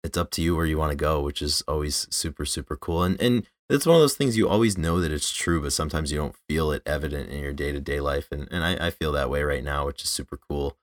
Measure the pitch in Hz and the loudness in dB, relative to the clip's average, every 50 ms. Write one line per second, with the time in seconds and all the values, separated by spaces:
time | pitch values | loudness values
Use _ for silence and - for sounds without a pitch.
0 | - 78 - 87 87 - - - 82 82 87 80 82 80 78 78 76 76 73 71 | -8 -4 -2 -2 -2 -2 -2 0 2 2 2 2 2 2 2 2 2 0 0 0
1 | 76 76 78 76 73 71 71 - 73 73 - - - - 76 76 73 73 73 - | 2 2 2 2 0 -2 -4 -4 -2 -2 -2 -2 -2 -2 -2 -2 0 -2 -2 -4
2 | - - - - - 85 - - 76 73 - 78 69 _ - - - - 82 85 | -4 -4 -4 -4 -4 -4 -4 -4 -6 -4 -4 -6 -6 _ -10 -8 -4 -2 0 2
3 | 90 92 95 - - 123 120 - - _ _ _ _ _ - 143 - 165 170 165 | 2 2 2 2 2 2 2 2 0 _ _ _ _ _ 0 2 6 6 8 8
4 | 151 143 - - 143 131 113 110 98 - 90 107 117 113 98 90 80 82 82 90 | 8 6 4 2 0 2 4 4 4 4 4 4 4 4 2 2 0 2 2 2
5 | 87 78 76 73 - - - - - 87 85 82 73 71 - - 82 76 80 78 | 2 0 0 -2 -2 -4 -4 -2 0 0 0 0 0 -2 -2 -2 -2 -2 -2 -2
6 | 80 71 76 73 76 - - _ _ - 76 80 80 76 73 - _ - 73 76 | -2 -2 -2 -2 -2 -4 -6 _ _ -2 0 0 2 0 0 -2 _ -4 -2 -2
7 | 76 73 71 71 65 50 67 71 71 71 71 71 71 71 71 71 69 - 71 73 | -2 -4 -4 -6 -6 -6 -8 -6 -6 -6 -6 -4 -4 -4 -4 -4 -4 -4 -4 -2
8 | 71 71 71 69 - - - 73 67 - - 87 82 87 92 - 82 85 - _ | 0 -2 -2 -2 -4 -6 -8 -8 -8 -6 -4 -2 0 0 0 0 -2 -4 -2 _
9 | 82 78 71 71 69 64 69 71 73 73 71 67 65 73 73 73 71 71 69 - | -2 0 0 0 0 0 0 0 0 0 -2 -2 -2 -4 -4 -2 -2 -4 -6 -6
10 | - - - - 71 _ - - _ _ 76 71 69 69 - _ | -6 -6 -6 -6 -6 _ -12 -16 _ _ -4 -2 -2 -4 -6 _